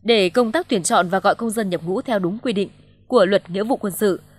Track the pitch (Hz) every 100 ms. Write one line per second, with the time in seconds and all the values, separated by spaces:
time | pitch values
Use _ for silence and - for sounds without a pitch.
0 | 208 233 185 240 233 302 359 226 156 220
1 | 180 190 196 170 226 220 202 175 160 190
2 | - 220 180 208 262 202 196 - - _
3 | _ 247 185 196 - 180 214 262 208 170
4 | 208 175 -